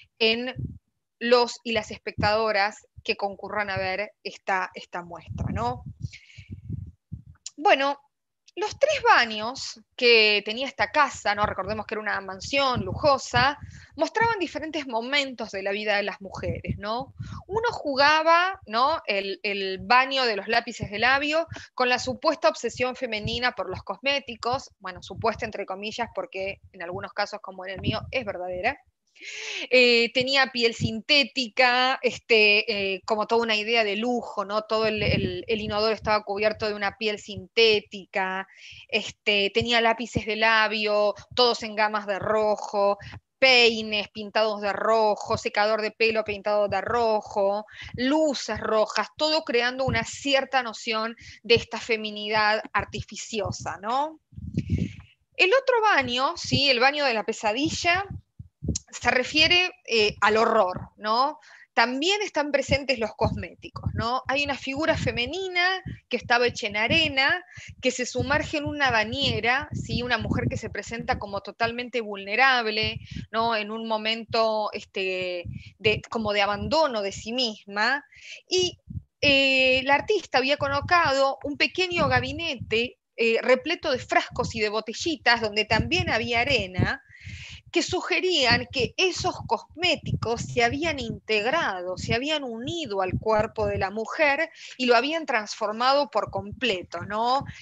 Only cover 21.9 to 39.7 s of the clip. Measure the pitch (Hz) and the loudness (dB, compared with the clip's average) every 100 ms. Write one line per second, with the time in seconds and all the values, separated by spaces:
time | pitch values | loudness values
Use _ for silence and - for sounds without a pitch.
21.9 | 247 - 226 320 285 330 - 233 - 247 | 2 -2 -2 -2 2 2 2 -6 -2 -4
22.9 | 247 254 214 214 233 247 233 185 185 - | -2 -6 -6 -6 -2 -2 -2 -8 -8 -10
23.9 | 190 269 277 277 226 233 262 - _ 190 | -6 -2 -2 -4 -6 -4 -4 -6 _ -14
24.9 | 175 - 196 226 214 220 208 190 190 208 | -14 -14 -4 -2 -2 -6 -8 -8 -8 -8
25.9 | 214 226 - 180 190 190 190 - 190 175 | -6 -6 -6 -8 -6 -8 -8 -18 -12 -10
26.9 | 185 196 - 208 208 - 190 185 190 196 | -8 -8 -4 -6 -6 -14 -14 -12 -4 -4
27.9 | 214 - 262 214 180 180 180 214 294 _ | -4 -4 -6 -6 -6 -6 -4 -4 -4 _
28.9 | _ _ _ - - 440 403 330 254 247 | _ _ _ -16 -12 -10 -10 2 6 6
29.9 | 233 226 262 254 277 262 247 233 233 226 | 6 4 0 2 2 2 2 0 2 -2
30.9 | 220 - 294 262 - 240 - 254 247 254 | -4 2 4 4 -2 -4 2 4 6 2
31.9 | 262 240 - - 226 208 208 220 202 196 | 2 -2 -2 2 6 6 4 2 -2 -2
32.9 | 185 - 214 208 233 233 214 214 233 214 | -4 2 2 4 2 2 0 2 2 2
33.9 | 202 240 240 - - 196 214 214 220 220 | 0 0 -2 -4 -6 -2 -4 0 0 2
34.9 | 214 202 - 190 180 - 220 214 208 220 | 0 0 0 0 -4 -4 -4 -2 0 0
35.9 | 208 220 214 208 202 214 214 220 208 202 | 0 0 0 0 0 0 0 -4 -2 -4
36.9 | - 214 208 - 190 185 - 226 208 208 | -2 -4 -4 -10 -14 -4 4 6 4 0
37.9 | 202 175 202 190 190 190 - - - - | -16 -8 -4 -2 -4 -8 -16 -20 -20 -4
38.9 | 220 196 - - 202 196 226 233 | -4 -4 -6 0 2 2 0 2